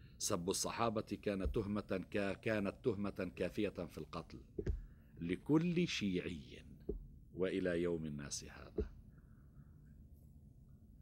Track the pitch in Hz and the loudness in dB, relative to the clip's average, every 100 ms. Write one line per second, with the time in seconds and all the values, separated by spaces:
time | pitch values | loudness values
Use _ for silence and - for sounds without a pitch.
0 | - - - 95 87 - 85 - 117 107 | -16 -4 0 2 2 2 2 2 2 2
1 | - 95 104 98 92 120 101 104 - 95 | 0 0 0 2 2 2 2 0 2 0
2 | - 104 98 90 113 107 98 - 127 101 | 0 2 2 2 2 4 2 2 2 2
3 | 101 98 92 - 87 - 98 92 80 82 | 0 -2 -2 0 0 2 0 0 -6 -6
4 | 76 85 - 69 - - - - - - | -6 -6 -6 -10 -10 -4 0 0 -2 -14
5 | - - 85 90 - 160 175 170 170 - | -16 -4 0 0 6 6 6 4 2 2
6 | 101 87 - 78 62 - - - - - | 2 2 0 -4 -8 -14 -16 -10 -6 -6
7 | - - - 85 90 92 90 85 87 82 | -8 -16 -8 0 2 4 4 4 4 2
8 | 78 71 69 - - - - - - - | 0 -4 -6 -6 -8 -12 -6 -2 -2 -4
9 | - - - - - - - - - - | -18 -20 -20 -20 -20 -18 -18 -20 -20 -18
10 | - - - - - - - - - - | -18 -18 -20 -20 -20 -20 -20 -20 -20 -12